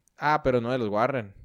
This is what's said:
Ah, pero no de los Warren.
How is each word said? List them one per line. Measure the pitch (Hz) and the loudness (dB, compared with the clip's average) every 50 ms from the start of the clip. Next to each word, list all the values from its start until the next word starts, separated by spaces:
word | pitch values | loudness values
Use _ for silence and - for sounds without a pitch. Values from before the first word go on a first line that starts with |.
| _ _ _ | _ _ _
Ah, | - 147 147 151 147 - | -4 0 0 0 2 2
pero | 135 123 120 | 2 0 2
no | 113 120 | 0 -2
de | 131 | -2
los | 131 113 101 | -2 -2 -2
Warren. | 101 104 120 135 135 127 104 98 - - | 0 0 0 0 0 -4 -8 -10 -16 -20